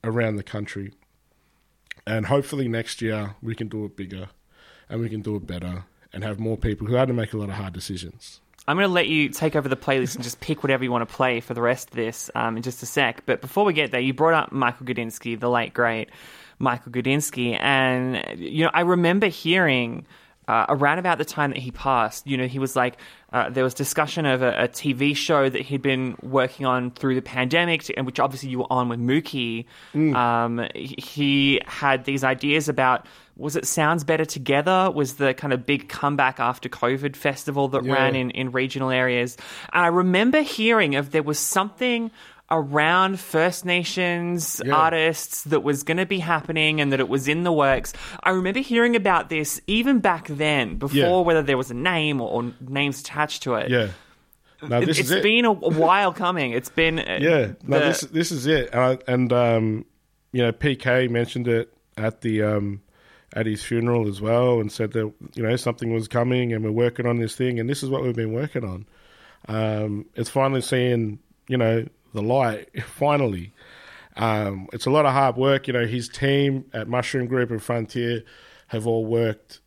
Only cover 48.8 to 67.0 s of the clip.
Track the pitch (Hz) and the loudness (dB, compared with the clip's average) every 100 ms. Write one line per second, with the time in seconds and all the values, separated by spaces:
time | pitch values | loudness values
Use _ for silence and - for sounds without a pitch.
48.8 | 240 233 196 170 - 160 147 - - 214 | 4 4 2 2 0 -2 -2 -6 0 0
49.8 | 247 254 190 170 - 143 151 147 113 98 | 4 4 4 0 -4 -2 2 2 0 -4
50.8 | 139 135 170 185 175 160 139 131 131 120 | 0 2 4 4 4 4 4 0 0 -2
51.8 | 170 170 151 139 113 117 120 120 131 139 | 0 0 0 0 0 -2 -4 -8 -6 -2
52.8 | 143 135 - 147 151 - 131 113 127 123 | -2 -4 -8 -4 -4 -4 -2 -2 0 0
53.8 | 104 92 - _ _ _ _ _ 151 120 | 0 -6 -20 _ _ _ _ _ -2 2
54.8 | 175 160 131 190 202 226 240 190 170 156 | 2 2 2 2 4 4 4 2 0 2
55.8 | 165 190 196 170 180 180 131 120 - - | 4 6 2 0 -2 0 -2 -2 -2 0
56.8 | 165 160 - 92 156 156 107 98 - 139 | 2 2 -2 0 2 2 0 -4 0 2
57.8 | 143 - - 160 170 160 131 156 120 117 | 4 0 -2 -2 -2 -2 2 2 2 2
58.8 | 127 131 - 127 123 123 120 113 110 110 | 2 2 0 0 4 4 4 4 2 -2
59.8 | - _ _ _ _ 123 120 107 147 127 | -8 _ _ _ _ 0 0 2 -2 0
60.8 | 131 127 127 117 117 123 120 113 117 _ | 2 2 2 0 -2 -2 0 0 -2 _
61.8 | _ - 110 - 120 107 107 104 101 101 | _ -4 -4 -2 -2 0 2 0 -2 -8
62.8 | _ _ _ - _ - 110 107 - 117 | _ _ _ -20 _ -4 -2 -4 -2 0
63.8 | 120 120 107 98 110 117 123 120 104 - | 2 2 0 -2 0 4 4 2 0 -4
64.8 | 110 113 110 - - - 110 123 123 117 | -4 -2 -4 -8 -14 -4 0 0 -2 -2
65.8 | 117 113 107 120 123 127 120 113 110 110 | -2 -2 0 0 2 2 0 -2 0 2
66.8 | 120 120 | 2 2